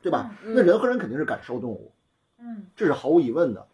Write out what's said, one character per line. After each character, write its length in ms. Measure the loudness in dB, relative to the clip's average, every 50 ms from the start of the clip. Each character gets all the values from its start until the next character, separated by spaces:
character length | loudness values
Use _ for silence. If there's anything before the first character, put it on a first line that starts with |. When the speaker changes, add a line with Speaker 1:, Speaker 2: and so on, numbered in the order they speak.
Speaker 1:
对 100 | _ -2
吧？ 180 | -2 -2 -4 -6 -12 -16 -12
Speaker 2:
嗯。 80 | -2 2
Speaker 1:
那 80 | 4
人 160 | 6 6 6 4
和 100 | 4 0
人 100 | 0 -2
肯 120 | -4 -6
定 80 | -6 -6
是 80 | -4
感 140 | -4 -6 -8
受 160 | -8 -10 -10 -8
动 140 | -8 -8
物。 180 | -10 -10 -14 -20 _ _ _ _ _ _ _ _ _ _
Speaker 3:
嗯。 280 | -16 -16 -14 -14 -16 -20 _
Speaker 1:
这 100 | -2 0
是 60 | 0
毫 160 | 0 0 0 4
无 100 | 4 4
疑 140 | 4 2
问 220 | 0 0 0 -2 -2
的。 120 | -6 -12 _